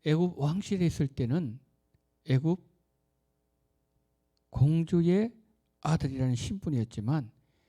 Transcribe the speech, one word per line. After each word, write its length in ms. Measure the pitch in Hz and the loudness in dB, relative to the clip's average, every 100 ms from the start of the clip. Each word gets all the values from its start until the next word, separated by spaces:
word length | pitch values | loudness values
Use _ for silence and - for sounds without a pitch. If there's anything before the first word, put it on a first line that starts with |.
| 156 | 2
애굽 320 | 160 180 175 | 2 2 0
왕실에 480 | 143 180 - 196 175 | 0 0 -2 0 0
있을 220 | - 143 | 2 -2
때는 520 | - 120 156 143 120 _ _ _ _ _ _ - | -2 0 0 -2 -8 _ _ _ _ _ _ 0
애굽 360 | 135 160 180 _ _ _ _ _ _ _ _ _ _ _ _ _ _ _ _ _ _ _ | 2 2 -2 _ _ _ _ _ _ _ _ _ _ _ _ _ _ _ _ _ _ _
공주의 840 | 123 139 165 160 175 170 185 233 - _ _ _ _ | 0 2 2 2 2 4 2 0 -6 _ _ _ _
아들이라는 540 | 151 160 135 135 131 120 | -2 -2 -2 -2 -2 -2
신분이었지만 960 | - 196 - 135 113 - 104 156 113 _ _ _ | -4 -6 -4 -4 -4 -6 -2 -4 -4 _ _ _